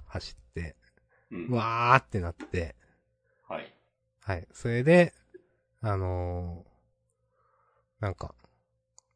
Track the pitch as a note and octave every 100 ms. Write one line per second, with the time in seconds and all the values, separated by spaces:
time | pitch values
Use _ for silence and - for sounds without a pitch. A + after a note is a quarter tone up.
0 | - - - - - - E2 - _ _
1 | _ _ - F2+ F2 A#2+ A2+ A#2 A#2+ C3
2 | - G#2 E2+ - - F#2 D#2+ - _ _
3 | _ _ _ _ - D#2 - - _ _
4 | _ _ - F2+ G2 - A#2+ A#2+ C3+ F3
5 | E3+ - _ - _ _ _ - A2+ G2
6 | F#2 F2+ F2 F2 F2 F2 - _ _ _
7 | _ _ _ _ _ _ _ _ _ -
8 | G#2 F2+ - - - _ _ _ _ -
9 | _